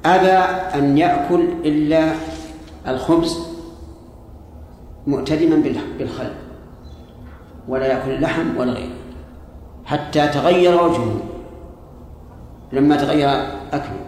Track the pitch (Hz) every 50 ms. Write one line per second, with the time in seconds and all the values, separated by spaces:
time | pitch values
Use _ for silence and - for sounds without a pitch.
0 | - 156 185 185 185 185 185 185 180 165 180 - - - - 143 143 139 139 151
1 | 170 175 - - - - 175 170 165 - - 165 147 151 147 156 151 151 160 160
2 | 160 156 160 - - - - - - - - - - - - - - 135 127 -
3 | - - 165 165 - - - - - - - - - - - - - - - -
4 | - - - - - - - - - - - - - - - - - - - -
5 | - 139 143 135 135 139 156 156 170 160 156 147 147 139 120 - - - - -
6 | 127 117 - - 127 - - - - - - - - - - - - - - -
7 | - - - - - - - - - - - - - 123 131 131 131 135 131 131
8 | 131 135 131 - 151 165 - 160 - - - - 127 123 120 - - - - -
9 | - - - - - - - - - - - - - - - - - - 143 -
10 | - - - 151 147 147 - 143 131 170 180 180 180 180 175 175 175 - - -
11 | 113 110 104 - - - - - - - - - - - - - - - - -
12 | - - - - - - - - - - - - - - 127 135 143 147 147 143
13 | 143 - - 151 143 139 139 135 - - - - - - 143 143 - - - -
14 | -